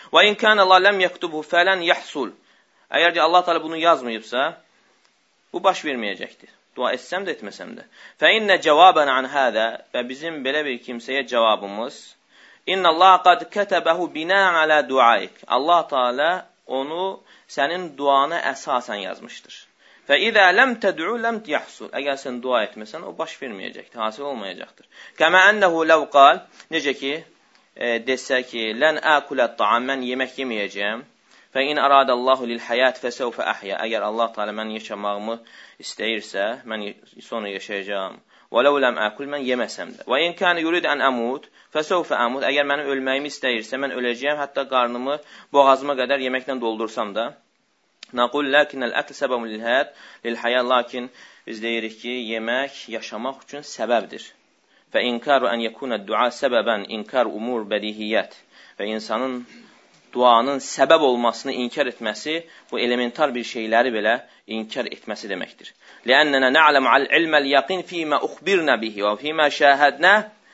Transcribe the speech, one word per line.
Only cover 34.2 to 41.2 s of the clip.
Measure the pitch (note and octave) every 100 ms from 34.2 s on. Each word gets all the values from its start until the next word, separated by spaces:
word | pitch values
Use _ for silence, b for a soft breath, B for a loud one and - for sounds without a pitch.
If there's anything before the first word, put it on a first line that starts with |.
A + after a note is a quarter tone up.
| A2+
Teala | A2 G#2 G#2+
mən | A2
yaşamağımı | A2 G#2+ G#2 G#2 G2+ G#2+ A#2 B B B B
istəyirsə, | - - A2 A2 G2+ G2 G#2 C3
mən | B2 A2 G#2 - _ A2
sonra | - A#2 G#2
yaşayacağam. | G2 - G2+ F#2+ G2+ F#2+ G#2+ _ b b
Və | A2+
ləv | C3+ C#3+
ləm | B2+ D#2
əkul, | G#2+ - C#3+
mən | D3
yeməsəm | B2+ B2 G#2 - F2 -
də. | -
Və | C3
in | E3+ E3+
kənə | F#3 E3+
yurid | D#3+ F3 D3+
ən | C#3+
əmud, | C3+ B2